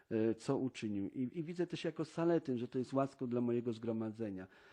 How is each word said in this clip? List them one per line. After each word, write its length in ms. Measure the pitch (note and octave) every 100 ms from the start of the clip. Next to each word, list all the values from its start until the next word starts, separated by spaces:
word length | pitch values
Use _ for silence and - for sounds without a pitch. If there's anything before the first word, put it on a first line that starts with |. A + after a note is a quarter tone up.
| -
e, 240 | A2 A2+
co 240 | A2 - C3+
uczynił. 520 | C3 - A2 G2+ G2
I, 160 | - B2
i 80 | F3
widzę 240 | D#3 F3 E3+
też 180 | D#3+
jako 200 | E3+ D#3
saletyn, 540 | D#3 - E3+ E3 D3+ B2
że 100 | A#2+
to 100 | C3
jest 140 | A#2+
łaską 340 | C3+ C#3 - B2+
dla 140 | A#2+
mojego 320 | A#2+ A#2+ A#2+
zgromadzenia. 720 | A2 A2+ A2 A2+ G#2+ A2 F#2 F#2 - -